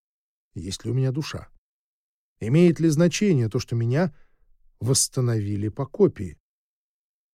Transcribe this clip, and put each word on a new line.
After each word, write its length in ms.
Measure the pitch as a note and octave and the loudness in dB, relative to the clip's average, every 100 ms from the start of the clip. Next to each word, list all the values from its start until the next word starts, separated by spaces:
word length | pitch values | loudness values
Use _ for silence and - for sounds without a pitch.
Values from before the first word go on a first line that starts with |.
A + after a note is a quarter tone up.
| _ _ _ _ _ | _ _ _ _ _
Есть 300 | - F2 - | -14 -10 -10
ли 60 | A2+ | -4
у 40 | |
меня 160 | B2+ C3 | -2 -2
душа? 380 | C3 D3 G2 - _ _ _ _ _ _ _ _ _ | -4 -8 -12 -16 _ _ _ _ _ _ _ _ _
Имеет 420 | G#2 D#3 F3 D#3 | 0 4 4 4
ли 100 | E3 | 2
значение 580 | D3 F3 - G#3 C#3+ A2 | 4 2 2 2 2 0
то, 100 | B2 | -4
что 180 | - A#2+ | -4 -2
меня 380 | A#2 C3+ F#3 - _ _ _ _ _ _ | 0 0 -2 -6 _ _ _ _ _ _
восстановили 920 | A2+ C3+ - C3+ A#2+ A2 G2+ G2+ G#2+ | -2 0 0 -2 -2 -2 -4 -4 -6
по 160 | A#2+ C3+ | -6 -8
копии? 500 | - F3+ - F2+ D2 _ _ _ _ _ _ _ _ _ | 2 2 2 -10 -12 _ _ _ _ _ _ _ _ _